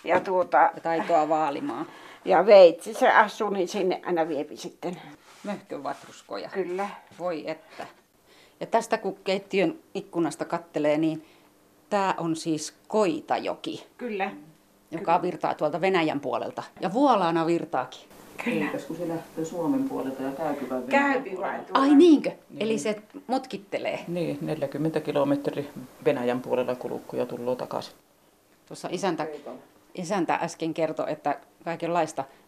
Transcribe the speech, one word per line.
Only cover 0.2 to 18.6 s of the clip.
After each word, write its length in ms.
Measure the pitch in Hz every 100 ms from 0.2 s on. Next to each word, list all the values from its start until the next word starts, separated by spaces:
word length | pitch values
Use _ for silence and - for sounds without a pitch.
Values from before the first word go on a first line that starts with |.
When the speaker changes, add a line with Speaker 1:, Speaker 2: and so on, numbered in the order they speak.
| 180 185 175 156
Speaker 2:
Ja 240 | 165 -
taitoa 460 | 165 165 160 165 151
vaalimaan. 560 | 156 151 143 143 123 170 - - - 185
Speaker 1:
ja 200 | 165 196
veitsi 480 | 196 175 160 208
se 160 | 220 247
asuu, 380 | - 208 - 208
niin 180 | 196 175
sinne 340 | 208 180 - -
aina 220 | 170 160
viepi 300 | 143 151 -
sitten. 400 | 147 - 170 175 151 - - -
Speaker 2:
Möhkövatruskoja. 1040 | 202 196 - 147 139 - - - - - -
Speaker 1:
Kyllä. 400 | 196 175 185 202 - - -
Speaker 2:
Voi 300 | 180 156 147
että. 360 | 156 - - - - _ _ _ - - -
Ja 60 | -
tästä 300 | 226 220 220
kun 200 | 190 190
keittiön 560 | - 190 - 196 247 - _
ikkunasta 520 | 190 - 165 160 - 156
kattelee, 520 | 170 - 156 151 151
niin 280 | 160 160 - - _ _ _ _ -
tää 240 | 202 190 -
on 180 | 165 160
siis 380 | 170 151 - - -
Koitajoki, 1000 | 220 196 - - 113 113 - - 147 - -
Speaker 1:
Kyllä. 340 | 240 202 208 - - - _ _ -
Speaker 2:
joka 140 | 165 190
Speaker 1:
Kyllä. 160 | 170
Speaker 2:
virtaa 320 | 180 151 156
tuolta 280 | - 151 156
Venäjän 380 | 185 180 156 139
puolelta. 440 | 127 117 - - - -
Ja 140 | 180
Vuolaana 520 | 220 285 214 170 170 160
virtaakin. 540 | 170 - 139 127 - - - - -
Speaker 1:
Kyllä. 220 | 240 160